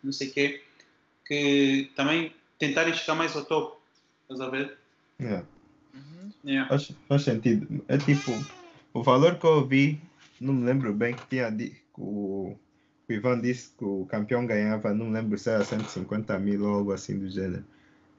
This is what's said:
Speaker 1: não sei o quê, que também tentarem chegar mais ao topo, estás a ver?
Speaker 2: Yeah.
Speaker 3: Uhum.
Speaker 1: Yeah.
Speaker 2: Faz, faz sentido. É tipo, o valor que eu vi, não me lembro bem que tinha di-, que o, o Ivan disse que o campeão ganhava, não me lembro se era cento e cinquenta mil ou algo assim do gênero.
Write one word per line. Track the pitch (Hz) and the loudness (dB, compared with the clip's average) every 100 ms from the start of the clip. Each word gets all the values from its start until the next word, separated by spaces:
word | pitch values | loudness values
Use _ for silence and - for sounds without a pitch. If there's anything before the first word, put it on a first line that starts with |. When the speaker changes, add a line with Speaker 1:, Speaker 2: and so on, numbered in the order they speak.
Speaker 1:
não | 135 | -8
sei | 139 135 | -6 -4
o | |
quê, | - 143 - - _ _ _ _ _ - | 0 0 -2 -16 _ _ _ _ _ -6
que | 147 143 143 139 135 135 - | 0 4 6 6 4 0 -2
também | 143 165 160 - _ - | 0 2 -2 -8 _ -4
tentarem | 151 139 165 | -2 2 2
chegar | 165 - 156 | 0 -2 0
mais | 165 - | 0 -2
ao | - | -2
topo, | 156 - - _ _ _ _ | -2 -2 -8 _ _ _ _
estás | - 131 | -14 -10
a | 131 | -6
ver? | 135 139 - _ _ _ - | -4 -6 -8 _ _ _ -8
Speaker 2:
Yeah. | 123 95 85 - _ _ _ | -4 -4 -6 -18 _ _ _
Speaker 3:
Uhum. | 135 139 165 196 - | -20 -20 -18 -18 -12
Speaker 1:
Yeah. | 143 135 131 | -2 -2 0
Speaker 2:
Faz, | 143 - - - | 0 -2 -10 0
faz | 143 | 2
sentido. | 143 113 120 107 - 147 - | 2 2 2 2 0 -6 -2
É | 139 | 0
tipo, | 143 143 - 113 143 - - - _ | 2 2 0 -4 -6 -14 -20 -20 _
o | 120 | -2
valor | 123 127 165 170 | 4 6 6 6
que | 165 | 4
eu | 156 131 | 4 4
vi, | 135 143 151 - _ - - | 4 4 2 -8 _ -20 -8
não | 131 | -2
me | 135 120 | 0 2
lembro | 135 120 | 2 2
bem | 104 117 | 0 -2
que | 123 - | -2 -4
tinha | 131 117 | -2 -2
di-, | 107 117 | -2 -6
que | - _ - | -10 _ -12
o, | 98 101 101 98 92 101 _ _ _ _ - | -8 -6 -4 -4 -6 -10 _ _ _ _ -6
o | |
Ivan | 110 123 123 | -2 0 0
disse | 120 123 - - | 0 -4 -6 -8
que | |
o | 107 98 92 | -4 -4 -4
campeão | 107 104 123 123 | -4 0 0 2
ganhava, | 107 107 107 107 | 2 2 0 0
não | 104 113 | 0 0
me | |
lembro | 110 113 101 | -2 -2 -2
se | - | 0
era | 110 | 0
cento | 101 110 107 | 0 -2 -4
e | |
cinquenta | - - 107 107 98 | -8 -6 -4 -4 -2
mil | 101 101 | 0 0
ou | 104 101 | 0 0
algo | 101 | 0
assim | 95 - 98 | -4 -4 -6
do | 98 | -6
gênero. | 95 95 95 - _ _ _ _ | -4 -4 -6 -10 _ _ _ _